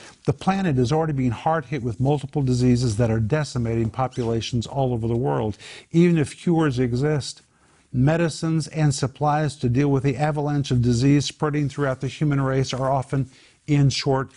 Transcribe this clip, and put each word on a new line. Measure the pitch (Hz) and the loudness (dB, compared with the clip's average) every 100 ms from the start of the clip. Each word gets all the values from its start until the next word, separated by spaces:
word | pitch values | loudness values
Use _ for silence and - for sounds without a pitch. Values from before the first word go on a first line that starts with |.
| - - - | -20 -8 -6
The | |
planet | - - 196 185 131 | -4 -2 -2 0 0
is | 120 | 2
already | 156 160 | 0 0
being | 135 127 | -2 -2
hard | 107 160 160 139 | -2 -2 -2 -4
hit | 143 | -6
with | 120 107 | -6 -2
multiple | 131 147 139 151 | -2 -2 -4 -2
diseases | 131 123 127 123 123 104 | 0 2 4 2 2 0
that | 117 | 0
are | 113 | 0
decimating | 107 156 143 127 117 113 113 | 0 -2 -2 -4 -2 -2 -2
populations | - 127 - 113 113 110 123 107 | -2 -4 -2 -2 -2 -2 -4 -4
all | 139 131 | -2 -2
over | 120 113 | -2 -2
the | 120 | -2
world. | 139 143 110 - - - - | -2 -2 -4 -6 -14 -20 -2
Even | 165 175 165 | 4 4 4
if | 135 - | 0 -2
cures | - 165 156 123 | 0 2 2 0
exist, | 127 123 147 151 - - _ _ _ _ _ | 0 0 0 -2 -4 -12 _ _ _ _ _
medicines | 127 135 165 170 156 165 160 147 | 2 2 4 0 -2 -2 0 -2
and | 156 151 | 0 0
supplies | 135 131 - 147 147 151 - | 2 -4 -2 0 0 -2 -2
to | 123 | 0
deal | 120 147 | 2 2
with | 139 | 2
the | 139 123 | 0 0
avalanche | 151 151 147 143 139 | -2 -2 -2 -2 0
of | 123 | 2
disease | 120 117 139 143 | 2 4 4 4
spreading | 139 - 151 147 139 | 2 -2 -2 0 -2
throughout | - 139 131 | -2 -2 -2
the | 131 | -6
human | - 151 139 | -2 0 2
race | 131 135 131 | 0 0 -2
are | 127 135 | -2 0
often | 135 123 139 131 - - _ - | -2 -2 -4 -4 -10 -20 _ 0
in | 147 139 | 4 4
short | - 143 135 135 | 2 0 0 -2